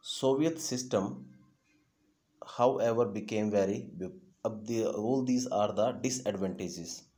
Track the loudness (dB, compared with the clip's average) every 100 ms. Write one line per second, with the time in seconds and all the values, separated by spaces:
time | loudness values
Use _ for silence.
0 | -10 0 2 4 2 0 -4 -4 0 0
1 | 0 -4 -14 -20 _ _ _ _ _ _
2 | _ _ _ _ -16 2 2 4 2 4
3 | 2 0 -2 0 2 4 2 0 -4 -8
4 | -8 -8 -20 _ -4 -4 -4 0 0 0
5 | 0 0 2 0 2 2 2 2 0 2
6 | -4 -2 -2 -2 -2 -2 -6 -8 -10 -12
7 | -16